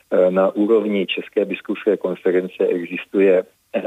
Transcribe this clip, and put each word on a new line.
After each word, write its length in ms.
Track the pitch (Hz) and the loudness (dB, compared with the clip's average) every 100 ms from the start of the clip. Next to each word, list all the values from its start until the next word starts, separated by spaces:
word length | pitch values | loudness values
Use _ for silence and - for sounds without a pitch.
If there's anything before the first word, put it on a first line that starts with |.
| - | -4
Eh, 200 | 98 92 | 2 2
na 180 | 92 95 | 2 0
úrovni 580 | 104 104 113 104 101 90 | 0 2 2 2 -2 -2
České 380 | - - 107 | -6 -4 -4
biskupské 520 | 95 - - 101 107 92 | -4 -4 -8 -4 -2 0
konference 720 | 92 90 95 90 92 - 92 | -2 -4 -2 -2 -2 -2 -2
existuje, 760 | 90 85 90 - 101 98 92 - _ _ | -2 -6 -12 -4 2 4 2 0 _ _
eh, 100 | 110 | -6